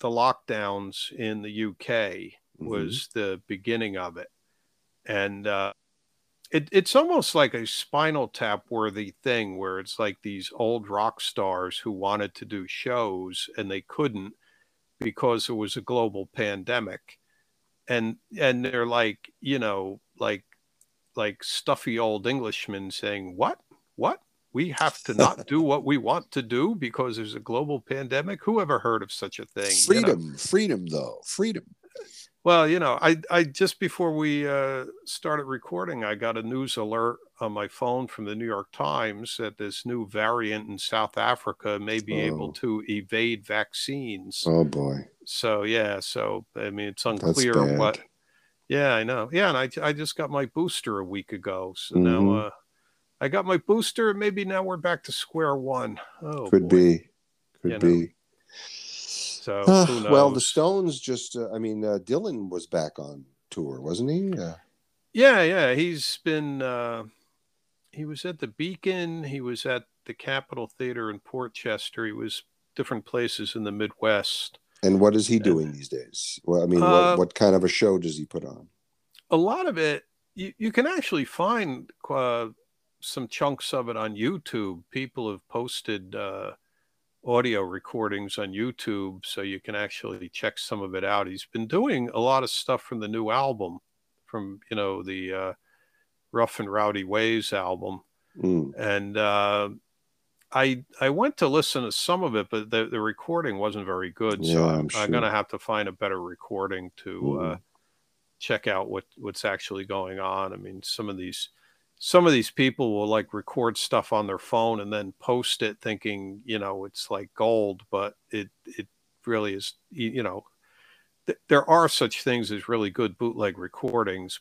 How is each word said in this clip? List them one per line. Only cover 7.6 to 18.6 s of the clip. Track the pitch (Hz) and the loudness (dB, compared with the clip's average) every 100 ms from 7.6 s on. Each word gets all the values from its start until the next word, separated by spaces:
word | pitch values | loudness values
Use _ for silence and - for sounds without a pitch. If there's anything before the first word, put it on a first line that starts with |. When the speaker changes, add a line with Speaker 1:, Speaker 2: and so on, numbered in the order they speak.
| 110 | -4
Speaker 1:
Spinal | - - 147 156 151 117 | -6 -2 0 2 0 -4
Tap | - 113 104 - | -4 -2 -2 -2
worthy | 113 107 98 101 - | -2 0 -2 -8 -4
thing | 135 120 104 92 | 0 0 -2 -4
where | 95 92 | -6 -6
it's, | 92 - | -6 -4
like, | 107 95 | -4 -4
these | 107 98 92 | -10 -10 -8
old | - 113 117 98 | -2 0 0 -2
rock | 101 113 - | 0 0 -2
stars | - - 98 90 90 - | -6 -2 -2 -2 -4 -6
who | 113 | -8
wanted | 95 98 104 101 - | -4 -2 -2 -4 -8
to | 101 | -10
do | 104 92 | -10 -8
shows | - 127 123 110 92 92 90 - - | -8 -4 -2 -2 -4 -8 -8 -8 -8
and | 101 | -6
they | 98 | -6
couldn't | - - 147 104 98 - _ _ _ _ _ - | -6 -4 -2 -4 -10 -16 _ _ _ _ _ -10
because | 113 - 127 113 - | -8 -2 0 0 -2
it | |
was | 113 104 - | -4 -4 -6
a | |
global | 104 123 113 98 95 | -2 0 0 -2 -8
pandemic. | - 107 101 92 123 101 95 - - _ _ _ _ _ _ - | -4 -2 -2 -2 -2 -4 -10 -16 -20 _ _ _ _ _ _ -2
And, | 120 113 113 _ 208 | -2 -2 -6 _ 0
and | 139 123 | 2 2